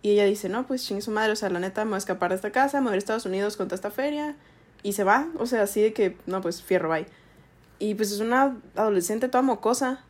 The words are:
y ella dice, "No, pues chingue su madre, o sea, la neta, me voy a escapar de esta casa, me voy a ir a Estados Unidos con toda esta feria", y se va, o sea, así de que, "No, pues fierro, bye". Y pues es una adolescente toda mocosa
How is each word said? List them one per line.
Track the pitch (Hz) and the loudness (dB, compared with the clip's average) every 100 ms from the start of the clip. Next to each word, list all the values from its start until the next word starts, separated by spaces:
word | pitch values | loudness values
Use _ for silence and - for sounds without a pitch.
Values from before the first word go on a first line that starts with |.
y | 208 | 4
ella | 208 202 | 4 4
dice, | 208 190 | 2 -2
"No, | 214 262 | -4 -4
pues | 254 | -4
chingue | - 196 | -4 -6
su | 208 | -4
madre, | 214 220 | 0 0
o | 214 | 0
sea, | 202 | -2
la | 175 | -2
neta, | 185 190 | -2 -2
me | 220 | -2
voy | 196 | -2
a | |
escapar | 202 185 175 | -2 -2 0
de | 185 | -2
esta | 208 | 0
casa, | 254 277 285 | 2 2 2
me | 254 | 0
voy | |
a | 190 | 0
ir | |
a | |
Estados | 208 226 196 | 0 -4 -2
Unidos | 190 202 208 | -2 -2 -4
con | 196 | -6
toda | 185 | -4
esta | 208 | -6
feria", | 208 285 294 302 294 - - _ - | -4 -4 -2 -6 -8 -18 -20 _ -8
y | 202 | -6
se | 202 | 0
va, | 190 226 320 320 | 4 4 2 -4
o | 240 | -2
sea, | 240 | 0
así | 202 214 | 0 2
de | 214 | 2
que, | 214 190 - - | 2 0 -2 -6
"No, | 190 | -4
pues | 175 165 | -4 -6
fierro, | - 185 160 | 0 0 2
bye". | 160 196 - - - - _ _ _ | -2 -4 -14 -20 -20 -20 _ _ _
Y | 208 | -4
pues | 208 208 | -2 -2
es | 202 | -2
una | 226 247 277 247 - | 0 4 4 0 -10
adolescente | - 220 196 175 220 254 | 0 2 2 0 -2 2
toda | 254 | 2
mocosa | 262 220 220 247 262 269 - | 2 2 0 0 0 -4 -10